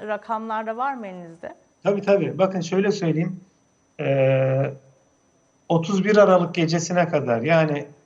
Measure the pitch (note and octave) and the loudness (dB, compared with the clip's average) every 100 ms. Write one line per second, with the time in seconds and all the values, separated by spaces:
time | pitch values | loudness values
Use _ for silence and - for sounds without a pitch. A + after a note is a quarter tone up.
0 | G#3+ G#3 - A3 A3 A3 A3 A3+ C#4 C4 | -8 -8 -6 -8 -6 -8 -8 -6 -6 -8
1 | G3+ F3+ F3 E3 - - _ _ F#3 G3+ | -12 -14 -16 -16 -18 -18 _ _ -4 -2
2 | G3 G3 C#3+ C#3+ F#3 F#3+ E3 F#3 G3+ - | 2 2 2 0 0 0 -2 0 0 0
3 | E3+ D#3 F#3 - _ _ _ _ _ - | 0 -2 -2 -6 _ _ _ _ _ -8
4 | C#3 C#3 C3+ C3+ C3+ C3+ C3+ C3+ _ _ | -2 2 2 2 2 0 -2 -6 _ _
5 | _ _ _ _ _ _ - E3 E3 G3 | _ _ _ _ _ _ -2 0 0 -2
6 | G3 G#3+ G3 F3+ E3 F3 D#3+ F3 E3 F3+ | 4 6 8 6 2 -2 0 0 -2 0
7 | E3+ D#3 B2 A#2 D3 E3 D#3 D3 D3 - | 0 0 0 -2 2 2 2 -2 -8 -18